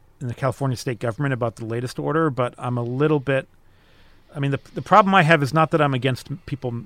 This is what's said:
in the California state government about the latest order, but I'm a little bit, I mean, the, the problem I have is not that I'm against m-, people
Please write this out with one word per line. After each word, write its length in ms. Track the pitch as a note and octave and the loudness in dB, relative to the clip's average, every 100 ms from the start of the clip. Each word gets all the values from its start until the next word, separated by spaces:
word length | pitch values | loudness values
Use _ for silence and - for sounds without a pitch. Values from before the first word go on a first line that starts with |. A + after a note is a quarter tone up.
| _ - | _ -12
in 60 | B2 | -10
the 60 | |
California 440 | A2+ C3 - C3+ B2 | -4 -4 -2 -4 -4
state 220 | - A2+ | -6 -4
government 340 | A#2+ A2 C#3+ | -4 -2 -4
about 220 | B2 A#2 - | -2 -4 -6
the 100 | A2 | -6
latest 320 | A#2 B2 - | -6 -6 -6
order, 300 | C#3+ D3+ D#3+ | -2 0 0
but 240 | B2+ B2 - | 0 -4 -4
I'm 200 | B2+ B2 | -6 -4
a 60 | |
little 360 | A#2+ B2+ D3+ D3 | -4 0 0 0
bit, 280 | C3 C3+ - _ _ - _ _ - - _ | 0 -2 -2 _ _ -20 _ _ -20 -20 _
I 60 | D3 | -6
mean, 120 | C#3 | -4
the, 80 | C3+ - | -4 -6
the 80 | F3+ | -10
problem 320 | - F#3+ G3 F#3+ | 4 6 6 4
I 80 | |
have 180 | D#3 D#3+ | 6 4
is 100 | C3+ | 4
not 180 | D#3 D#3 | 2 2
that 100 | E3 | 2
I'm 120 | C#3+ | 2
against 360 | C3 C3 B2+ - | 2 -2 -2 -8
m-, 120 | C#3+ - | -14 -10
people 380 | C3+ B2+ A#2 | -8 -6 -8